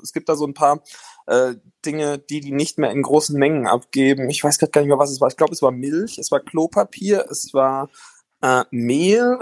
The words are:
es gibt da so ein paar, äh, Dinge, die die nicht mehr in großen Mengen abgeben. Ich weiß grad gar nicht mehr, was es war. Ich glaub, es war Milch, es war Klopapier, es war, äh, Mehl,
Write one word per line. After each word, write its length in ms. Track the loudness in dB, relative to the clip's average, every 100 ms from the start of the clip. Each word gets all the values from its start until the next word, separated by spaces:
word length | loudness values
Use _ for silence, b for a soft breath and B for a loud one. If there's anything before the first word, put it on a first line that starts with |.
es 100 | -12
gibt 160 | -8 -4
da 80 | -4
so 100 | -4
ein 60 |
paar, 300 | 0 2 2 B B B B -2
äh, 280 | 2 2 -2 _ _ -8
Dinge, 320 | -4 -4 -6
die 220 | -8 -10
die 120 | -6
nicht 240 | -4 -4 -2
mehr 140 | -2
in 120 | -2
großen 360 | 2 2 2 2
Mengen 280 | 2 2 0
abgeben. 640 | -2 -2 0 2 2 -2
Ich 160 | -2
weiß 140 | -2 0
grad 140 | 2
gar 100 | 2
nicht 60 | 4
mehr, 100 | 2
was 120 | 2
es 100 | 2
war. 80 | -2
Ich 80 | 2
glaub, 120 | 0
es 120 | 2
war 80 | 0
Milch, 480 | 0 -4 -4 -4 -8
es 120 | -4
war 100 | -4
Klopapier, 840 | -2 -4 -2 0 -2 -6 -2 -2 -2
es 240 | -8 -4
war, 340 | 0 0 0 -8 B B B _ _
äh, 220 | 2 2 0
Mehl, 680 | -4 -2 0 2 4 2 0